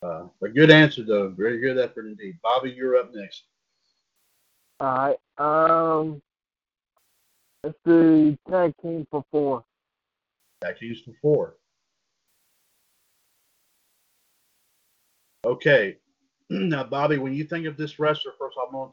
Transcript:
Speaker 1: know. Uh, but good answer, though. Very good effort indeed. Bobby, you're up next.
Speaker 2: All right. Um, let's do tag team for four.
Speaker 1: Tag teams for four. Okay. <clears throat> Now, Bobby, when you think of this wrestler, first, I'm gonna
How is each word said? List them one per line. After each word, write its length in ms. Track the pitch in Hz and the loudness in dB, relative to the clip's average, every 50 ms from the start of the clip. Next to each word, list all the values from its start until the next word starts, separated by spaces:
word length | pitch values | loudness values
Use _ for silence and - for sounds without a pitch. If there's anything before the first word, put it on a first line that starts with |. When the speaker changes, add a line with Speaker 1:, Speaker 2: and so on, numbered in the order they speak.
Speaker 1:
know. 80 | - 87 | -12 -12
Uh, 180 | 82 80 90 92 _ _ | -12 -12 -14 -18 _ _
but 120 | 98 104 110 | -10 -4 2
good 160 | 135 160 156 | 6 8 8
answer, 320 | 156 156 156 147 - 127 113 | 10 8 8 6 2 -2 -4
though. 260 | 110 107 101 98 95 | -2 0 0 -2 -4
Very 300 | 92 92 104 117 123 117 | -4 -4 -4 -4 -2 -4
good 180 | 123 135 127 | -4 -2 -2
effort 280 | 127 123 - - 113 110 | -2 -2 -4 -6 -12 -16
indeed. 340 | 110 104 101 104 95 87 85 | -16 -16 -16 -16 -16 -14 -6
Bobby, 300 | - 113 120 131 131 131 | -4 -2 -2 -2 -2 -6
you're 260 | 123 127 131 127 123 | -8 -8 -2 0 0
up 140 | 127 120 123 120 | 0 0 -4 -10
next. 300 | 104 98 95 - - - _ _ _ _ _ _ _ _ _ _ _ _ _ _ _ _ _ _ _ _ _ _ _ _ _ _ - | -16 -16 -16 -18 -20 -20 _ _ _ _ _ _ _ _ _ _ _ _ _ _ _ _ _ _ _ _ _ _ _ _ _ _ -8
Speaker 2:
All 360 | 139 135 127 131 135 143 135 | -4 -4 -2 0 0 -2 -2
right. 40 | - _ _ _ | -4 _ _ _
Um, 840 | - 143 151 151 160 160 160 165 165 165 165 160 156 156 160 151 143 - _ _ _ _ _ _ _ _ _ _ _ _ _ _ _ _ _ _ _ _ _ _ _ _ _ _ _ - | -4 -2 0 2 2 4 4 4 2 2 0 0 0 -2 -4 -8 -12 -18 _ _ _ _ _ _ _ _ _ _ _ _ _ _ _ _ _ _ _ _ _ _ _ _ _ _ _ -14
let's 140 | 151 156 _ - | -14 -12 _ 2
do 500 | 170 170 165 165 160 160 156 151 151 147 - _ - | 4 6 6 8 6 6 6 6 4 2 -2 _ -4
tag 240 | 185 185 175 160 147 _ | -2 0 0 0 -2 _
team 240 | - 170 165 165 143 - | -8 -8 -8 -8 -8 -8
for 120 | - 147 139 _ | -8 -10 -8 _
four. 320 | - 151 147 139 131 117 117 _ _ _ _ _ _ _ _ _ _ _ _ _ _ _ _ _ _ _ - | -2 -2 0 0 -2 -4 -6 _ _ _ _ _ _ _ _ _ _ _ _ _ _ _ _ _ _ _ -12
Speaker 1:
Tag 140 | - - - | -12 -10 -10
teams 220 | 113 117 117 - | -12 -12 -12 -14
for 120 | - 120 117 _ | -16 -20 -10 _
four. 340 | - 151 151 123 87 - - _ _ _ _ _ _ _ _ _ _ _ _ _ _ _ _ _ _ _ _ _ _ _ _ _ _ _ _ _ _ _ _ _ _ _ _ _ _ _ _ _ _ _ _ _ _ _ _ _ _ _ _ _ _ _ _ _ _ _ _ _ _ _ _ _ _ _ _ _ _ _ _ _ _ _ _ _ - | 0 0 0 0 -2 -4 -10 _ _ _ _ _ _ _ _ _ _ _ _ _ _ _ _ _ _ _ _ _ _ _ _ _ _ _ _ _ _ _ _ _ _ _ _ _ _ _ _ _ _ _ _ _ _ _ _ _ _ _ _ _ _ _ _ _ _ _ _ _ _ _ _ _ _ _ _ _ _ _ _ _ _ _ _ _ -6
Okay. 520 | 117 127 127 - 156 143 123 104 98 90 _ | -6 -4 -2 0 2 2 2 2 -2 -6 _
<clears throat> 60 | _ _ _ _ _ _ _ _ _ - | _ _ _ _ _ _ _ _ _ -10
Now, 320 | 175 190 190 175 156 135 127 | -6 -4 -4 -2 -4 -4 -6
Bobby, 320 | 117 143 139 147 147 151 | -6 -4 -2 -2 -2 -2
when 160 | 139 131 135 135 | -2 -4 -6 -8
you 100 | 147 156 | -8 -8
think 220 | 151 170 170 165 | -8 -10 -10 -10
of 80 | 156 143 | -10 -10
this 240 | 143 151 147 - - | -10 -10 -10 -8 -4
wrestler, 320 | 151 151 151 - - 131 - - | -2 -2 -2 -4 -6 -12 -12 -12
first, 160 | 135 127 - - 127 | -12 -12 -10 -10 -10
I'm 60 | 135 | -10
gonna 180 | 135 135 131 127 | -10 -12 -14 -14